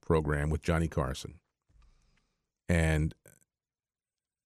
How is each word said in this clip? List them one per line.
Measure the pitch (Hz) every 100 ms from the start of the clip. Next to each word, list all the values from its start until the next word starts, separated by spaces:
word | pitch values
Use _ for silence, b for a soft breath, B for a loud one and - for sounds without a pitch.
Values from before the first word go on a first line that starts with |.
program | - 80 76 73 76
with | 78
Johnny | - 82 82
Carson. | - 65 - - 78 _ _ _ _ _ _ _ _ _ _ _ _ -
And | 85 80 78 78 - - _ _ _ _ _ _ _ _ _ _ _